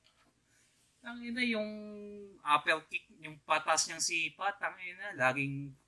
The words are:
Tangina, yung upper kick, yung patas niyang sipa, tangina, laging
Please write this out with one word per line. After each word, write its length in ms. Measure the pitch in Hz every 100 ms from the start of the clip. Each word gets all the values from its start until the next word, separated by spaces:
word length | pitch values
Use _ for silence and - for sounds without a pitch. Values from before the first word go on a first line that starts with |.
| _ _ _ _ _ _ _ _ _ _
Tangina, 400 | 240 240 240 240
yung 240 | 247 214 214 214 208 208 208 208 202 185
upper 480 | - 151 - 160 -
kick, 240 | - - -
yung 240 | 156 151
patas 480 | - 156 180 160 165
niyang 80 | 165
sipa, 540 | - 170 160 - 196
tangina, 560 | - 170 180 180 185 202 170
laging 560 | 127 131 139 139 139 131